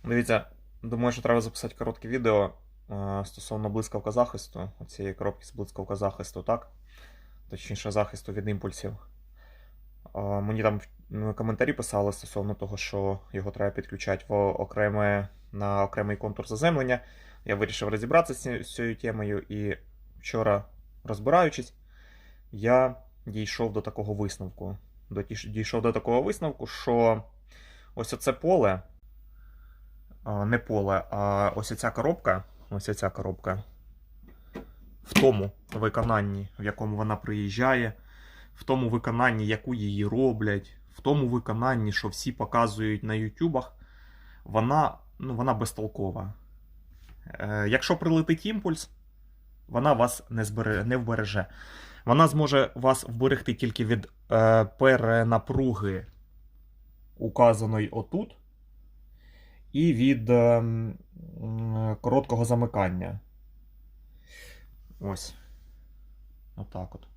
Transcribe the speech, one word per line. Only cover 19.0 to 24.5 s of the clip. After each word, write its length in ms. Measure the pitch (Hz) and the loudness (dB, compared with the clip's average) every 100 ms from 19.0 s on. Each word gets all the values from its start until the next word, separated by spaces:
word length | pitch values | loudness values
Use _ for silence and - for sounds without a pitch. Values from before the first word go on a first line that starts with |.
| 117 110 104 101 - | -6 -4 -4 -4 -6
і 280 | 104 104 - - - - - | -6 -4 -6 -10 -20 -20 -16
вчора, 460 | - 117 110 101 104 - - - | -6 0 2 2 -2 -20 -20 -16
розбираючись, 680 | - 104 113 170 165 - 123 - - - - - - - - | -8 -4 4 4 4 -2 -12 -18 -20 -20 -20 -20 -20 -20 -18
я 440 | 104 113 127 131 123 - - | -4 4 4 4 -2 -18 -18
дійшов 480 | - 107 104 - 117 | -10 -8 -6 -4 -2
до 80 | 104 | -2
такого 320 | 107 - 104 | -6 -8 -6
висновку. 640 | 104 101 - 95 | -4 -4 -6 -12